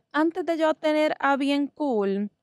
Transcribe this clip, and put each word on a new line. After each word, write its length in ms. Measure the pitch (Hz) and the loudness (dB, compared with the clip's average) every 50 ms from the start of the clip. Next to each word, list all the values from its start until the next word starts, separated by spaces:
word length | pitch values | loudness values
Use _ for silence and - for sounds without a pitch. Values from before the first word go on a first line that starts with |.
| _ _ | _ _
antes 340 | - 285 311 339 - 370 302 | -2 0 0 0 -2 -4 -4
de 120 | 330 330 | -4 0
yo 160 | 311 320 311 320 | 0 0 0 0
tener 420 | - - 302 302 302 302 311 - - | 0 0 0 2 2 2 0 0 0
a 180 | - 277 277 | 0 0 0
Bien 300 | 262 285 277 285 285 285 | 2 0 0 0 0 -2
Cool, 600 | 277 - - 302 285 233 208 196 196 196 202 208 202 - _ | -4 -4 -4 -2 -2 0 0 0 0 -2 -2 -4 -6 -8 _